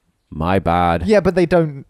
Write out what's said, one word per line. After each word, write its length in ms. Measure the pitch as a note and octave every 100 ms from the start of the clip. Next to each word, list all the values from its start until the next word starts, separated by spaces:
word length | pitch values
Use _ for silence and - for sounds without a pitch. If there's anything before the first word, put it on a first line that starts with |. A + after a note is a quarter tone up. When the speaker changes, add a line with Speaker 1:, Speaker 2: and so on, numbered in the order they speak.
| _ _ -
Speaker 1:
my 300 | D2 D#2+ F#2+
bad. 480 | E2+ F2 F2 E2+ F2+
Speaker 2:
Yeah, 140 | G#3
but 140 | F3 F3
they 100 | E3
don't, 400 | F3 D#3+ C#3